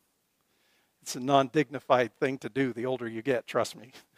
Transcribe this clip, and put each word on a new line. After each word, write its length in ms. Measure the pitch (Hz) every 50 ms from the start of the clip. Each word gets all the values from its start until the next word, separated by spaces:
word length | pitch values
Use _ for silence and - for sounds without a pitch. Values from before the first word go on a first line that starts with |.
| _ _ _ _ _ _ _ _ _ _ _ _ _ _ _ _ _ _ _ _ -
It's 80 | - -
a 60 | 143
non-dignified 960 | 123 135 143 139 135 127 - 156 143 - 143 127 - - 139 123 127 113 _
thing 200 | - 156 135 135 131
to 100 | - -
do 240 | 107 135 135 127 113
the 140 | 120 113
older 200 | 127 131 123 120
you 160 | 113 113 113 110
get, 240 | 139 131 117 -
trust 300 | - - 123 110 - -
me. 160 | - 110 127 - - - _ _